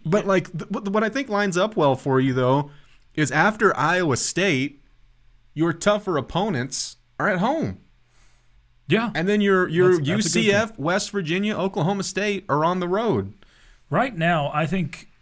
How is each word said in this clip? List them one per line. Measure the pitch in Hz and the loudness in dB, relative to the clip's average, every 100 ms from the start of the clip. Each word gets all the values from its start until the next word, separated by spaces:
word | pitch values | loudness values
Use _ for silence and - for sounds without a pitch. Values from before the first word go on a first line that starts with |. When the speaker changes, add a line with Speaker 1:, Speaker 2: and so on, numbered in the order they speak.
| 156 | -2
Speaker 1:
But, | 202 185 | 0 2
like, | 185 180 | 0 -2
th-, | 156 - | -8 -8
what, | 220 202 | -6 -2
what | 208 | 0
I | 220 | 0
think | 254 277 | -2 -2
lines | 202 202 175 | -2 0 0
up | 208 208 | 0 2
well | 147 127 | 2 2
for | 139 131 | 2 2
you, | 135 | 2
though, | 127 127 139 143 - - - _ - | 2 4 2 0 -10 -20 -20 _ -2
is | 147 | 0
after | 147 196 214 202 - | 2 2 4 2 2
Iowa | 151 180 170 117 | 0 2 2 0
State, | - 170 196 135 143 - _ _ - _ _ - _ | -2 -2 0 0 -2 -8 _ _ -20 _ _ -20 _
your | - 165 | -2 0
tougher | 165 202 208 202 151 | 0 2 2 0 -2
opponents | 127 165 214 139 127 - - - _ - | -2 -2 -2 -2 -4 -6 -6 -10 _ -4
are | 170 | -2
at | 185 | 0
home. | 220 320 113 92 - _ _ _ - _ _ _ _ _ - | 0 0 -4 -8 -16 _ _ _ -20 _ _ _ _ _ -2
Speaker 2:
Yeah. | 202 233 151 | -2 0 -2
Speaker 1:
And | 185 | 0
then | 208 | 2
your, | 202 190 180 | 4 2 2
your | 165 185 175 | 4 4 4
Speaker 2:
That's, | |
that's | 139 | 2
a | |
good | 202 | 0
Speaker 1:
U | 185 | 0
C | 175 202 | 2 2
F, | 202 220 - | 2 0 -4
Speaker 2:
thing. | |
Speaker 1:
West | 147 196 - | -2 -2 -2
Virginia, | 202 156 180 214 208 | -4 -2 -2 -2 -2
Oklahoma | 190 196 156 202 | -2 0 0 -2
State | 185 185 208 202 - | -4 -4 -4 -4 -2
are | 143 160 | 0 0
on | 180 | 0
the | 175 | -2
road. | 190 233 120 98 - - _ - - - | 0 0 0 -2 -10 -20 _ -20 -20 -4
Speaker 2:
Right | 160 262 | -2 0
now, | 175 165 165 143 | 0 0 0 0
I | 151 156 | -2 0
think, | 190 156 - - _ | -2 -2 -8 -20 _